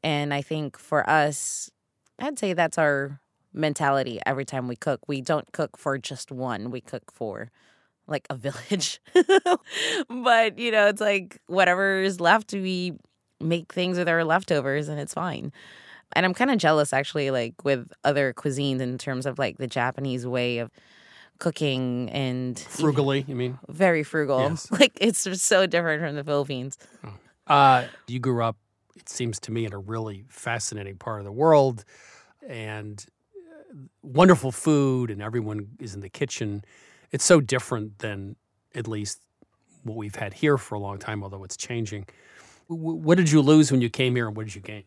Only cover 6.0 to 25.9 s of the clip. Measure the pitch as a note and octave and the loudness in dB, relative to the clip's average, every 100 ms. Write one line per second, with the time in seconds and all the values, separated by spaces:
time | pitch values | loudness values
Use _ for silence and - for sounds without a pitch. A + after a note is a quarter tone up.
6 | - C3 - B2+ B2+ G#2+ A2 B2 - B2+ | -6 -14 -12 -8 -6 -6 -8 -10 -12 -14
7 | - _ A2 G#2+ A2+ _ _ _ _ _ | -14 _ -10 -10 -14 _ _ _ _ _
8 | - D3+ - C3+ C#3 - - G3 - - | -8 -8 -6 -8 -8 -10 -6 -4 -4 -8
9 | _ F4+ - G4 F4+ F4+ - G4 - A4 | _ 2 6 4 4 0 -2 -6 -2 -2
10 | C#4 B3 A#3+ A3+ A3+ F3+ A#3+ A3 G#3 G#3 | -6 -2 4 4 4 0 0 4 4 4
11 | G#3 G3 F#3 - - F3+ F3+ F3+ G3 F#3+ | 0 0 -4 -18 -2 4 6 6 2 2
12 | F#3+ F3+ E3+ A3 G#3+ G3 F#3 F3+ F3+ - | 0 2 4 4 2 -6 -4 -4 -4 -8
13 | _ _ _ _ D#3+ E3+ E3 F#3 F3+ F3+ | _ _ _ _ -2 -2 -2 -4 -2 0
14 | E3+ E3 E3 E3+ F#3+ D3+ C3+ C#3 D3 D3 | 0 0 2 0 2 0 0 -2 -4 -8
15 | C#3+ - F3 C#3+ - - - - - - | -8 -6 -6 -6 -10 -14 -20 -20 -20 -20
16 | _ - F#3 F#3 B3+ A#3 D#3 D#3 D3 C3+ | _ 0 0 0 0 2 4 4 2 0
17 | C#3+ D#3+ C3+ C3 A#2 - C#3+ C3+ A#2 - | -2 -2 -2 -2 -4 -4 -2 -2 -4 -4
18 | - C#3+ C3+ - D3+ C3+ C#3 C3 B2+ B2+ | 0 2 0 -2 -4 -2 -2 -2 -4 -6
19 | - B2+ C3+ B2 B2 - B2+ C3+ B2 - | -6 -6 -6 -4 -4 -4 -6 -2 -2 -2
20 | C3+ B2+ B2 B2+ B2 A#2+ A#2 _ _ _ | -6 -4 -4 -2 -2 -4 -8 _ _ _
21 | - - - _ E3+ - D3+ C3 B2+ B2 | -20 -20 -20 _ -6 -2 -2 0 -2 -4
22 | B2 - C3 B2+ B2+ A#2+ - - D#3 C#3 | -4 -4 -4 -4 -6 -8 -12 -2 0 2
23 | C#3 C3+ C3+ B2+ B2 C3 - D3+ F#3 E3 | 0 -2 -4 -4 -4 -6 -14 0 2 2
24 | D3+ D#3+ C#3+ C3 C#3 E3 - F#3+ C4+ - | -2 -2 0 2 0 -2 -4 4 4 4
25 | G#3 - F#3+ F3+ - F#3+ F#3+ E3+ E3+ | 0 0 -4 -2 2 4 4 2 0